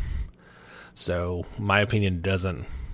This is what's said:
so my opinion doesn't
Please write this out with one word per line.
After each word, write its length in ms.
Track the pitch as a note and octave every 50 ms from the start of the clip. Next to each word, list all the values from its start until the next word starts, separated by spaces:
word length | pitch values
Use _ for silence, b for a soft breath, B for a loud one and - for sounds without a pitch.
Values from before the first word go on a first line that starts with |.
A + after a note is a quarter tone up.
| B B B B B B B B B B B B B B B B B B B
so 520 | - - - F2+ F2 F2 F2 F2+ F2 F#2+ - - -
my 220 | G#2 G2+ G2 G#2
opinion 400 | G#2 - - G#2+ G2+ F#2+ F2+ E2+
doesn't 440 | F2 G2 G2 F#2 F2+ F#2+ E2+ - - B B B B B